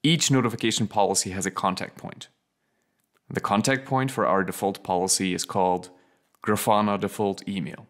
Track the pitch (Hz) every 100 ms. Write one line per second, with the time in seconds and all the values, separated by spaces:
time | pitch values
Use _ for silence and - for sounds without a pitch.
0 | 151 165 - 135 120 110 113 107 107 104
1 | 98 98 98 92 95 - 98 92 92 -
2 | - - - _ _ _ _ _ _ _
3 | _ _ _ 98 - 104 120 135 135 131
4 | 131 117 104 95 92 - 98 95 - 90
5 | 92 - 95 87 - 101 92 90 - -
6 | _ _ _ _ - 104 - 104 104 101
7 | 98 - 101 95 - 98 69 -